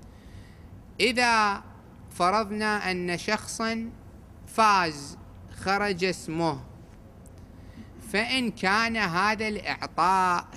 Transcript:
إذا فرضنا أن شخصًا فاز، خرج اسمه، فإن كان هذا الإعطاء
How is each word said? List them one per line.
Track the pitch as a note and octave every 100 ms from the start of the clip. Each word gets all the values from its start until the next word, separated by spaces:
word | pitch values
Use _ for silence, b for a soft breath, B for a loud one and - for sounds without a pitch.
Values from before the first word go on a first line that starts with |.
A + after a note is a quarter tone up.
| B B B B B B B B - -
إذا | G#3+ B3 B3 A3+ G#3 G3+ - - - - -
فرضنا | - F3+ G#3 G3+ G#3+ G#3+ G#3 F#3
أن | F3+ F3 E3+
شخصًا | - G#3+ - - A3+ A3+ A3+ - - - - - -
فاز، | - A3 G3 E3+ D3 C#3 - - - - -
خرج | F#3+ G3 G#3 F3+ F#3
اسمه، | F3 - D#3+ E3 C3+ - - - - - - - - B B B B B B -
فإن | G3 A#3+ C4 A#3+
كان | - F#3 G3+ A3+ A3+
هذا | G3 E3+ G3+ G#3+ A3
الإعطاء | G#3 - C3+ D3 - F3 F#3+ F#3 F3 -